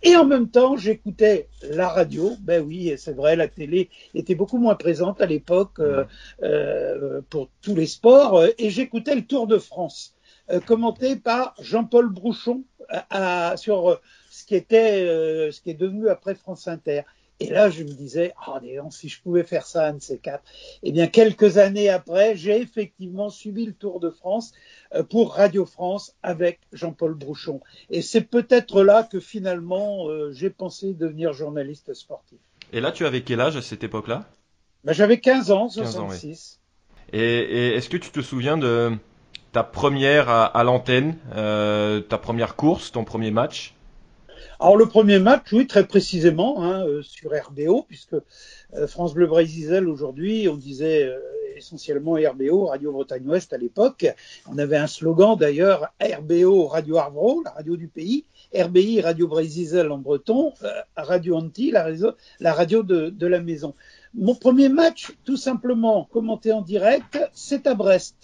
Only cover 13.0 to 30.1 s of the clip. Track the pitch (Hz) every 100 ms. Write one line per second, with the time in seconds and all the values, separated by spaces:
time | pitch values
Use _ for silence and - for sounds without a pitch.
13 | - 196 185 180 170 175 - 202 175 170
14 | _ _ _ - - 190 170 226 226 202
15 | 180 165 160 160 156 147 - 156 190 196
16 | 220 185 - 190 - 175 - 165 - 143
17 | 143 _ _ _ - 185 208 160 156 139
18 | 139 139 175 - - 135 120 135 151 -
19 | 156 - - 175 170 170 - 170 156 147
20 | - 127 - 139 _ - - - - 147
21 | 170 - 220 - 208 180 196 196 202 185
22 | - 175 214 202 165 208 240 - 208 _
23 | 185 185 208 196 214 202 226 - 202 180
24 | 170 165 180 214 233 _ _ _ _ -
25 | 165 214 233 - 196 180 175 _ 180 196
26 | - _ - 170 175 175 _ - 165 147
27 | 165 160 139 147 - 139 _ _ _ 170
28 | 165 226 226 240 233 247 240 196 196 208
29 | 226 190 - 220 190 175 170 185 208 202
30 | 160